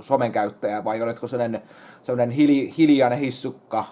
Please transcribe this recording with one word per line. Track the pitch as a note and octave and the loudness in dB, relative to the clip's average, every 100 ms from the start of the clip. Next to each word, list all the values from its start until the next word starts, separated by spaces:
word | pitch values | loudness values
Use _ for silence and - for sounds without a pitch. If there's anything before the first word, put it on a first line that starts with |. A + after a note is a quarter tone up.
somenkäyttäjä | - C3+ A#2+ A2+ G#2 - G#2+ G#2 | -2 0 0 0 -2 -4 -4 -4
vai | G#2+ A2 | -4 -4
oletko | A#2 A2+ A#2+ | -4 -6 -8
sellainen, | B2 A#2 A2 - - - - | -4 -4 -4 -10 -20 -20 -16
sellainen | - B2 A#2+ C3+ | -6 -2 0 2
hili-, | D3 C#3 B2 - | 4 4 0 2
hiljainen | D#3 C#3 B2 C#3+ | 4 6 4 2
hissukka | C3+ B2+ C3+ - _ A2+ - | -4 -6 -8 -10 _ -6 -6